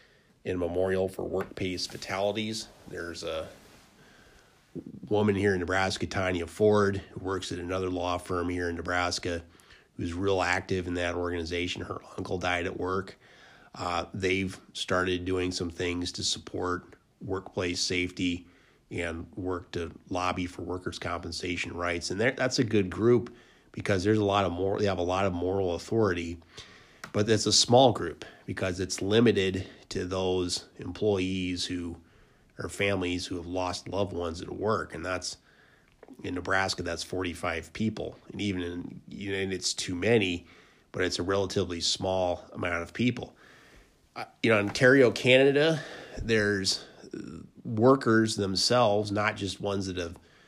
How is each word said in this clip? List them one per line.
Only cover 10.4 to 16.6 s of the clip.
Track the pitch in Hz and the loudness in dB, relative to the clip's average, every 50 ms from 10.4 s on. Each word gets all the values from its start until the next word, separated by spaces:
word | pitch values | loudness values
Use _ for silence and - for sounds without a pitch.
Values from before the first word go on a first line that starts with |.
| 90 | 2
active | 87 90 92 - - 98 92 87 | 2 0 0 0 -2 -2 -2 -2
in | 90 87 | -2 -2
that | 87 87 87 85 | -2 -2 -2 -2
organization. | 87 87 87 87 85 82 82 87 87 87 90 - - - | -2 -2 -2 -2 -4 -4 -4 -2 -2 -2 -4 -4 -6 -8
Her | - 92 - - - - - | -8 -10 -10 -12 -12 -12 -10
uncle | 95 - 98 | -6 -6 -4
died | 90 90 90 90 87 87 | -4 -2 -2 -2 0 -2
at | 92 - - | -4 -4 -4
work. | 87 92 92 95 95 - - - - - - - - - - - - - - | -4 -2 -2 -2 -4 -6 -12 -20 -20 -20 -20 -20 -20 -20 -20 -20 -20 -18 -12
Uh, | - 90 90 87 87 85 - - | -8 -4 -2 -2 -2 -4 -4 -6
they've | 107 95 92 92 98 98 92 - - - - - | -2 0 0 2 2 0 -2 -6 -10 -16 -16 -10
started | - - - 95 90 90 92 90 90 87 | -8 -4 0 0 2 2 2 0 0 0
doing | 92 92 92 90 90 90 | 0 0 0 0 0 -2
some | - 92 85 | -2 -4 -6
things | 80 - 90 87 87 87 87 87 - | -4 -4 -4 -4 -2 -2 -4 -6 -6
to | - 90 | -4 -4
support | - - - - - - 92 | -2 -4 -4 -6 -10 -8 -4